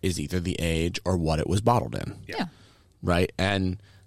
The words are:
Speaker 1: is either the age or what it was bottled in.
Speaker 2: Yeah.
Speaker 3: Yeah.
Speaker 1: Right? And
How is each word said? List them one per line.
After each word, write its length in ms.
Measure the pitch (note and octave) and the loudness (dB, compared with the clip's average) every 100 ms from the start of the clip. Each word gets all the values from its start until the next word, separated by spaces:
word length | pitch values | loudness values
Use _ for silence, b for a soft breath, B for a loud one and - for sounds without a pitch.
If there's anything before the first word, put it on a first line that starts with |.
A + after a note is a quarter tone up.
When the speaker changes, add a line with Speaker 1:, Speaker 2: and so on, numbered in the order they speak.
Speaker 1:
is 180 | F#2+ E2 | -2 -2
either 200 | D2 F2+ | -2 -2
the 160 | F2 - | -2 -2
age 400 | E2+ D#2+ E2+ - - | 0 2 0 -2 0
or 120 | F#2 | 0
what 220 | D#2 D#2 | 2 0
it 80 | - | 0
was 140 | G2 | 2
bottled 340 | A2+ A#2+ - - | 4 2 2 -4
in. 200 | - - - | -8 -10 -8
Speaker 2:
Yeah. 80 | - | -6
Speaker 3:
Yeah. 60 | E3 b b b b _ | -6 b b b b _
Speaker 1:
Right? 280 | F#2 F2 F2+ - | 0 2 2 0
And 440 | F#2 G2+ F#2 F2+ b b | 0 2 0 -4 b b